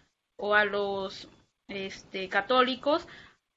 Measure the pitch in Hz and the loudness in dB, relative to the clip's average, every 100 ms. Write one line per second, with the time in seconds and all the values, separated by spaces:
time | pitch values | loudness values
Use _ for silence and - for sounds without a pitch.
0 | _ _ _ - 202 208 208 202 202 196 | _ _ _ -8 2 2 4 0 -2 -2
1 | 190 - - - _ _ - 196 190 - | -6 -10 -18 -20 _ _ -12 -8 -8 -10
2 | - 196 190 196 196 254 254 254 285 320 | -12 -8 -2 -2 2 4 4 2 0 0
3 | - - - _ _ | -2 -20 -20 _ _